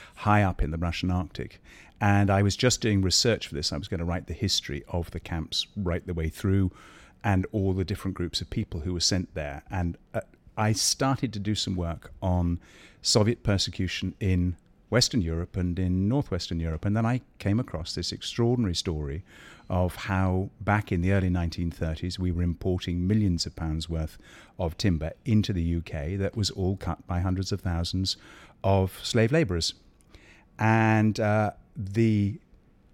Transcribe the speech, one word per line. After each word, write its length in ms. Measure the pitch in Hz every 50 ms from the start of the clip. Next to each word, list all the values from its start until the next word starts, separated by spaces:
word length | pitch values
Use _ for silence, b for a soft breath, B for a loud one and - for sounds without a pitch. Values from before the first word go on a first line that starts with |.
| B B B
high 280 | - - 104 104 104
up 200 | 101 92 87 -
in 80 | - 73
the 80 | 80 82
Russian 320 | 87 85 82 - - 92
Arctic. 500 | 90 90 95 - - - - - - - B B B B B B B -
And 280 | 107 101 101 101 101 98
I 120 | 98 98
was 120 | 101 101 -
just 280 | - - 123 - -
doing 180 | - 110 104 98
research 480 | 95 90 - - - 120 104 - - -
for 60 | 76
this. 180 | 71 - -
I 60 | 80 73
was 100 | - -
gonna 160 | 98 82 85
write 220 | 85 87 87 -
the 80 | - 80
history 500 | - 104 95 - - - - 71 71 - -
of 220 | - 87 85 -
the 100 | - 85
camps 460 | - - 85 80 76 - - - - - -
right 320 | 104 95 87 85 85 -
the 60 | 92
way 160 | 85 82 80 80
through 420 | - - - 98 95 98 95 92 B B B B B B B B B _ -
and 220 | 101 98 92 92 -
all 200 | - 104 95 95
the 120 | 92 95 92
different 300 | - 98 - - 95 92
groups 280 | - 90 82 - -
of 80 | 92 -
people 300 | - 113 107 - - 85
who 120 | 78 92
were 80 | 90 87
sent 340 | - - 101 92 - - -
there. 280 | 80 73 71 69 73 - -
And, 260 | - 92 87 87 - - _ _
uh, 80 | - - - - - _ _ - -
I 160 | 107 107 110
started 600 | 110 - - - - - 135 135 131 - - 113
to 60 | 104 101
do 160 | 98 107 107
some 200 | - - 101 92
work 380 | 90 87 82 80 - - - - -
on 400 | - 92 90 90 87 87 87 B B B B B B B B B
Soviet 420 | - - - 117 101 113 120 -
persecution 720 | - 110 101 92 - 90 90 - 92 90 - - 95 92 - -
in 360 | 107 92 92 90 90 90 87 - _ _ _ _ _ -
Western 320 | 110 120 123 - - 113
Europe 340 | 85 82 82 82 87 - -
and 220 | 92 90 90 87 92
in 300 | 92 90 90 92 98 104
Northwestern 520 | 131 143 - - 95 87 - - 85 82
Europe. 240 | 82 82 78 78 -
And 100 | 101 104
then 120 | 113 113
I 160 | 113 127 127 - _ _ -
came 200 | - 98 101 117
across 360 | 127 - - 80 87 - -
this 180 | 87 85 -
extraordinary 640 | - - - - - - 117 120 127 123 113 92 85
story 500 | - - 95 80 76 73 69 71 - B B B B B B B B B -
of 240 | 95 90 92 87 -
how 560 | - - - 98 95 95 92 92 92 98 - - -
back 320 | 98 107 104 107 104 -
in 80 | 95 85
the 120 | 87 95
early 180 | 98 98 92 90
nineteen 400 | 90 90 87 82 - - 87 85
thirties 480 | - - 87 80 80 - 90 90 90 92
we 120 | 92 90
were 120 | 85 87
importing 640 | 87 85 82 - - 123 120 110 - 90 87 87 90
millions 400 | 92 107 110 104 95 85 82 -
of 100 | 76 -
pounds 320 | - 80 78 78 80 80 80
worth 300 | 82 82 78 76 - B B B B B B B B -
of 180 | 90 80 80
timber 360 | - - 101 85 73 78 80 - - -
into 300 | 127 110 107 104 - 101
the 80 | 87
U 180 | 82 85 85 85
K 360 | 82 - - 78 71 82 98
that 200 | 98 95 - -
was 140 | - 92 90
all 260 | - 98 92 92 98
cut 300 | - - 90 - - -
by 140 | - 90 87
hundreds 320 | 90 92 92 95 92 -
of 100 | 104 92
thousands 560 | - 92 85 82 87 - - 92 95 - B B B B B B B B B _
of 380 | - 98 98 95 95 92 - -
slave 300 | - - - 113 113 113
labourers. 400 | 147 170 156 95 90 82 - - - - - - _ _ b b b b b b b b b b _ -
And, 600 | 107 110 113 113 110 110 110 110 107 110 101 -
uh, 320 | 110 104 107 107 104 101 - - - _ -
the 640 | - 98 95 101 113 117 110 107 104 101 101 123 - - _ - - _ _ _ _ _ _